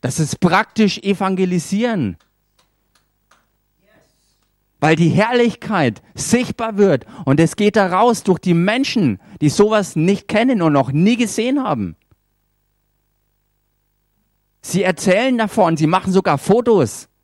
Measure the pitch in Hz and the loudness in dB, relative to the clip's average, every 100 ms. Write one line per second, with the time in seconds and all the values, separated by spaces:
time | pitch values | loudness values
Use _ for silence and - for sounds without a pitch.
0 | - - 151 - 175 180 220 - 214 - | -6 -4 -4 -2 0 0 -2 0 0 0
1 | 196 196 190 190 185 180 - 196 240 214 | -4 -2 -2 -2 -2 -2 -4 -4 -2 -2
2 | 113 87 _ _ _ _ _ _ _ _ | -4 -6 _ _ _ _ _ _ _ _
3 | _ _ _ _ _ _ _ _ 190 _ | _ _ _ _ _ _ _ _ _ _
4 | _ _ _ _ _ _ _ _ 151 160 | _ _ _ _ _ _ _ _ 0 2
5 | 165 147 220 247 240 - - 208 135 107 | 2 2 0 2 0 -2 -6 0 0 -2
6 | _ - 139 233 240 - 226 202 202 139 | _ -12 -2 -2 -2 -6 -8 0 2 2
7 | - - 165 139 165 - 208 214 190 185 | -4 -10 -2 2 2 2 0 2 0 2
8 | 240 233 - 180 185 170 180 233 277 240 | 2 0 -2 -2 0 0 0 0 -2 0
9 | 156 95 - - 151 - 208 214 185 - | 0 -2 -10 -2 -2 2 2 2 -2 -2
10 | 165 196 _ 208 240 233 165 143 131 143 | 0 -2 _ -2 0 0 2 2 0 0
11 | 185 233 233 - 233 285 220 139 95 80 | 2 2 -2 -2 -2 -2 -4 -4 -6 -10
12 | _ _ _ _ _ _ _ _ _ _ | _ _ _ _ _ _ _ _ _ _
13 | _ _ _ _ _ _ _ _ _ _ | _ _ _ _ _ _ _ _ _ _
14 | _ _ _ _ _ _ - 180 185 185 | _ _ _ _ _ _ -6 -2 -2 -2
15 | 180 185 254 247 214 - 180 160 156 185 | 0 0 0 0 -2 0 0 2 0 0
16 | - 190 185 143 - 208 240 214 120 - | 0 0 2 -2 2 0 4 2 2 -4
17 | - _ | -20 _